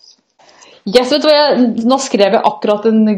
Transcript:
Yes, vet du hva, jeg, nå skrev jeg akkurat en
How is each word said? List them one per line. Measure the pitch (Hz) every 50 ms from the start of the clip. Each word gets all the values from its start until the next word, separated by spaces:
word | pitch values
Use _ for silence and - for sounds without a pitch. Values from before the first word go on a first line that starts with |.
| _ - - _ _ _ _ _ _ _ _ - - - - - - 202
Yes, | 190 247 247 247 285
vet | 302
du | 302 302
hva, | 302
jeg, | 294 294 277 240 233 254 233 202 - 226
nå | 240 262 269
skrev | 269 - - 202 202 196 202
jeg | 214 - 214
akkurat | 214 - - 214 208 208 208 226
en | 220 220 220 214 214